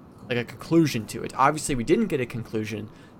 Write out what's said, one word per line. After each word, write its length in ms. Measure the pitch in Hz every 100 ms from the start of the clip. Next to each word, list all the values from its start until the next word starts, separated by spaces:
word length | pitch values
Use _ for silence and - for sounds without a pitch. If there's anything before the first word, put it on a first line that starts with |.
| - - -
like, 100 | 120
a 60 |
conclusion 600 | 117 - - 165 156 123 104
to 160 | -
it. 120 | 82 -
Obviously, 380 | 135 151 -
we 100 | 131
didn't 220 | 113 208 208
get 140 | 147
a 60 | 120
conclusion 640 | 117 107 110 107 107 107 - -